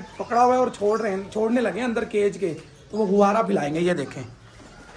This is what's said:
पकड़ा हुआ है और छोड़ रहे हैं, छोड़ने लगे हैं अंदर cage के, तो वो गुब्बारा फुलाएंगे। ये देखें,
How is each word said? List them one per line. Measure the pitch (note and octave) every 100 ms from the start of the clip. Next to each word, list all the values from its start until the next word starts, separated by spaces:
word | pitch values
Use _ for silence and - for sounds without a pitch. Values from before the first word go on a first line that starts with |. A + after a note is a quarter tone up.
| - -
पकड़ा | F#3+ A#3
हुआ | B3
है | B3+
और | A#3+
छोड़ | - G#3 G#3+
रहे | A3
हैं, | F#3+ G3
छोड़ने | G#3+ A3+ B3
लगे | A3 F3+
हैं | B3
अंदर | A3+ A#3
cage | G#3 G3+ -
के, | F#3+
तो | D3+ - - - G#3
वो | G#3
गुब्बारा | G3+ G3+ G#3+
फुलाएंगे। | F#3+ G3 C#3+ D#3
ये | F3
देखें, | E3+ C3 - A2+ - - - - - -